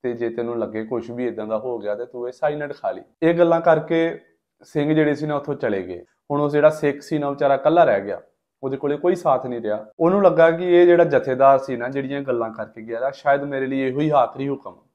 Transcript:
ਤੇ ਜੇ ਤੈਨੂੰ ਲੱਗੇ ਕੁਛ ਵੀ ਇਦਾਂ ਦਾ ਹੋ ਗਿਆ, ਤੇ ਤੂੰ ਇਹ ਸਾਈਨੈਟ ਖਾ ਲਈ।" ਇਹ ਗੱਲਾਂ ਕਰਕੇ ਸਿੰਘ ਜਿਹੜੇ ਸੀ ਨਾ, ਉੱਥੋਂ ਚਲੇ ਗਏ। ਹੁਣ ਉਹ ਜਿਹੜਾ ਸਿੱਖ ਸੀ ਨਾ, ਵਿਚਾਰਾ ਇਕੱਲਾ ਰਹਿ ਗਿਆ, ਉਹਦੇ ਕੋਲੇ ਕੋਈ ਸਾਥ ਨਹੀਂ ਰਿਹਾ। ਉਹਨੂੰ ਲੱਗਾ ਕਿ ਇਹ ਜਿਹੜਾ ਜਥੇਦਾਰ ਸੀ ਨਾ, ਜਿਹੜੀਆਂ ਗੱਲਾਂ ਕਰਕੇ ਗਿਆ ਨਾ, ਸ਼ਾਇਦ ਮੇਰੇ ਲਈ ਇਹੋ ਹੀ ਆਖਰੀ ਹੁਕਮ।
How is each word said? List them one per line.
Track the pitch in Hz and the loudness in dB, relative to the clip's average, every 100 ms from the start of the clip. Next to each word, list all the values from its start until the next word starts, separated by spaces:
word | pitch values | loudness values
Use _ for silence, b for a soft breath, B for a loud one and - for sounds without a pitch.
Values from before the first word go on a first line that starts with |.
ਤੇ | 127 | -6
ਜੇ | 120 117 | -4 -6
ਤੈਨੂੰ | 117 117 117 | -4 -6 -6
ਲੱਗੇ | 107 110 | -6 -6
ਕੁਛ | 110 123 117 | -6 -8 -8
ਵੀ | 120 123 | -6 -6
ਇਦਾਂ | 107 107 | -6 -6
ਦਾ | 110 | -6
ਹੋ | 127 117 | -6 -8
ਗਿਆ, | 104 | -6
ਤੇ | 104 120 | -8 -8
ਤੂੰ | 123 120 | -10 -12
ਇਹ | |
ਸਾਈਨੈਟ | - 151 147 147 | -4 -4 -4 -10
ਖਾ | 139 101 | -8 -8
ਲਈ।" | 92 - _ | -8 -14 _
ਇਹ | 165 170 | 0 2
ਗੱਲਾਂ | 170 165 | 2 2
ਕਰਕੇ | 165 156 156 165 165 - _ _ _ _ | 2 2 2 0 0 -4 _ _ _ _
ਸਿੰਘ | _ 151 147 | _ -4 0
ਜਿਹੜੇ | 156 151 | 2 2
ਸੀ | 143 151 | 0 -4
ਨਾ, | 147 | -6
ਉੱਥੋਂ | 147 | -6
ਚਲੇ | 139 123 101 | -6 -4 -4
ਗਏ। | 87 87 - _ _ | -6 -12 -14 _ _
ਹੁਣ | 143 | -2
ਉਹ | 147 | 0
ਜਿਹੜਾ | 147 151 | 4 4
ਸਿੱਖ | 156 147 143 | 4 -2 -2
ਸੀ | - 156 | -6 -4
ਨਾ, | 143 | -4
ਵਿਚਾਰਾ | 139 143 | -2 0
ਇਕੱਲਾ | 135 151 170 | 2 4 4
ਰਹਿ | 156 104 | 4 2
ਗਿਆ, | 101 92 _ _ _ _ | -2 -10 _ _ _ _
ਉਹਦੇ | 135 135 | -8 -6
ਕੋਲੇ | 143 143 | -4 -2
ਕੋਈ | 175 | -2
ਸਾਥ | 180 160 131 127 | 0 0 0 -2
ਨਹੀਂ | 120 | -8
ਰਿਹਾ। | 107 107 - _ | -6 -6 -8 _
ਉਹਨੂੰ | 165 196 | 2 4
ਲੱਗਾ | 190 160 165 | 4 6 4
ਕਿ | 165 | 4
ਇਹ | 180 175 175 | 4 6 8
ਜਿਹੜਾ | 175 | 6
ਜਥੇਦਾਰ | 170 143 135 127 135 135 | 6 2 0 4 6 6
ਸੀ | 131 123 | 2 -6
ਨਾ, | 120 | -6
ਜਿਹੜੀਆਂ | 135 135 139 | -6 -6 -8
ਗੱਲਾਂ | 139 120 113 | -4 -4 -4
ਕਰਕੇ | 110 107 - | -8 -14 -14
ਗਿਆ | 110 113 | -10 -6
ਨਾ, | 131 | -6
ਸ਼ਾਇਦ | 139 147 139 | -4 0 0
ਮੇਰੇ | 143 135 135 | 0 -6 -4
ਲਈ | 135 | -2
ਇਹੋ | 131 131 | -2 -2
ਹੀ | 156 | 0
ਆਖਰੀ | 147 120 135 139 | 2 0 -2 -6
ਹੁਕਮ। | 135 98 - _ | -6 -10 -20 _